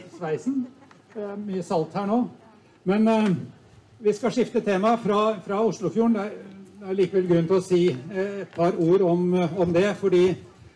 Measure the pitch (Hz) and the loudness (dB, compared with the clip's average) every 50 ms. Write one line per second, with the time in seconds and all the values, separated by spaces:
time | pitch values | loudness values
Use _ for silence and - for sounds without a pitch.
0 | - - - - 175 156 156 - - 254 277 262 247 - - - - - - - | -6 -12 -16 -10 -6 -6 -6 -4 -4 -2 -2 -2 -4 -6 -10 -20 -20 -20 -20 -20
1 | _ _ - 220 208 202 202 202 208 202 185 185 170 - 196 160 156 160 - 190 | _ _ -12 -10 -10 -8 -8 -10 -8 -6 -6 -6 -4 -2 -2 -2 -2 -2 -4 -4
2 | 202 196 220 247 226 170 - - - - - - _ _ _ _ - 180 196 214 | -2 0 0 0 0 -2 -6 -14 -20 -20 -20 -20 _ _ _ _ -2 0 2 4
3 | 220 226 220 220 214 202 170 123 120 - - - - - - - _ _ _ - | 4 4 4 4 2 2 0 -2 -4 -8 -16 -20 -20 -20 -20 -20 _ _ _ -4
4 | 220 208 208 - 262 208 - 254 208 - - 220 - 208 196 185 202 226 233 226 | 0 0 0 0 -2 -2 0 0 -2 0 -2 -2 0 0 0 2 2 2 0 0
5 | - 214 202 208 214 220 214 185 - - 196 208 226 208 - - 190 156 - 220 | 0 0 0 2 2 0 0 -4 -6 -6 -2 0 0 0 -2 -2 -6 -4 0 0
6 | 233 233 226 180 202 214 - - - - - - - - - 208 202 190 190 202 | 2 2 2 0 -2 -6 -8 -12 -16 -18 -20 -20 -20 -20 -20 -14 -8 -4 0 0
7 | 180 180 196 190 180 175 170 170 165 160 190 185 170 - 180 175 175 180 135 127 | 0 2 2 0 2 4 2 2 4 2 2 0 2 2 2 4 4 2 0 -2
8 | 131 180 202 190 196 202 202 196 175 - - 170 170 180 185 180 165 165 185 196 | -8 -8 -6 -6 -4 -4 -6 -10 -12 -8 -4 0 0 0 0 2 2 2 4 4
9 | 190 170 170 180 180 175 180 185 175 156 170 202 175 180 165 170 196 208 196 - | 4 2 2 2 2 2 2 0 0 0 0 -2 0 2 2 2 2 0 0 -2
10 | 196 190 180 180 180 185 165 - - - - - - - - | 0 2 4 4 4 4 2 -2 -8 -20 -20 -20 -20 -20 -20